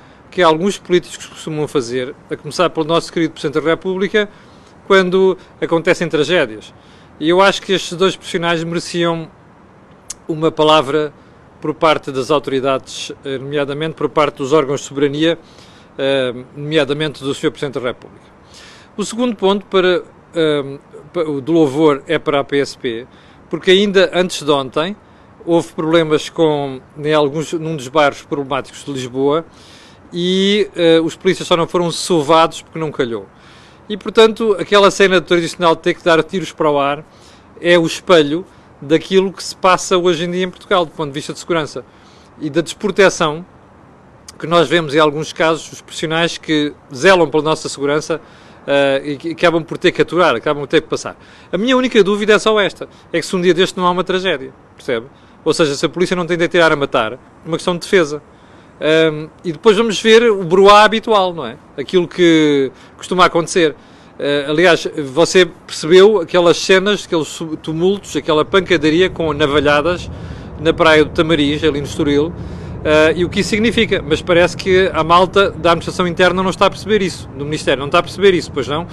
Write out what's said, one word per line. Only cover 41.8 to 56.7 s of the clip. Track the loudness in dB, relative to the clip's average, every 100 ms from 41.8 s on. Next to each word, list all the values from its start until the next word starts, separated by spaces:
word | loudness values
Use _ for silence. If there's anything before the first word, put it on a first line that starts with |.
| -16 _ -20 -20 -20 -12
e | -6
da | -4
desproteção | -4 -6 -4 2 2 2 -4 -4 -12 -20 -20 -20 -20 -20 _ -20 -20 -12
que | 0
nós | 2 2
vemos | 0 0
em | 2
alguns | 2 0 -6
casos, | -2 -2 -2 -6
os | -20
profissionais | -18 -10 -4 -2 -2 -4
que | -4 -2 -2 -8 -16
zelam | 0 4 4 4
pela | 0
nossa | 0 -2 -6
segurança, | -6 -2 -2 -4 -8 -10 -20 -20 -12 -2
eh, | 0 2 0
e | -4 -8
que | -8
acabam | -2 0 0
por | -4 -2
ter | -2
que | 0
aturar, | 0 2 2 2
acabam | -2 -4
por | -2
ter | -2
que | -2
passar. | -6 -8 -16 -20 -20 -10
A | -4
minha | 0 0
única | 2 2
dúvida | 2 2 2
é | 2
só | 2 0
esta: | 0 -4 -16 -18 -8
é | -6
que | -4
se | -2
um |
dia | 2
deste | 2 0 0
não | -2
há |
uma | -2
tragédia, | -2 -4 -2 -4 -8 -18 -20 -12
percebe? | -6 -6 -6 -18 _ -8
Ou | -2
seja, | 0 0 0
se | -4
a |
polícia | -2 -2 -2
não | -2
tem | -2
de |
atirar | 0 2 4